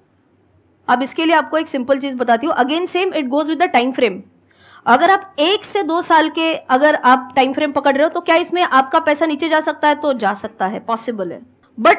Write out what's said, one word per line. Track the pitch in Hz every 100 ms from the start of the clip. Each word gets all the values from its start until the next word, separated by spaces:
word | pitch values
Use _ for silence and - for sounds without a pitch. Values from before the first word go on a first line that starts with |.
| _ _ _ _ _ _ _ _ -
अब | 247
इसके | 269 -
लिए | 320 320
आपको | - 311
एक | 311
सिंपल | 269 247 277
चीज | 277
बताती | 254 240 226 302
हूँ। |
Again | - 254
same, | 320 359 359 392
it | 311
goes | 262
with | 285 311
the | 302 359
time | 247 247
frame। | 254 233 190 - _ _ _ _ - -
अगर | 247 339
आप | 392 - -
एक | 311 415
से | - 403
दो | 311 330
साल | 330 330 311
के | 311 330
अगर | 320 - 262 302
आप | 302 247 254 254 -
टाइम | 262
फ्रेम | 277 302
पकड़ | 294 302
रहे | 277
हो, | 320
तो | 339
क्या | 339 330
इसमें | 349 349
आपका | 349 269 269 330
पैसा | 311 294 330
नीचे | 294 330
जा | 311
सकता | 311 302 294
है? |
तो | 294 294
जा | 247 196
सकता | 202 208 - 190
है, | 196
पॉसिबल | - 226 - 220 180
है। | - - _ _ -
But | 277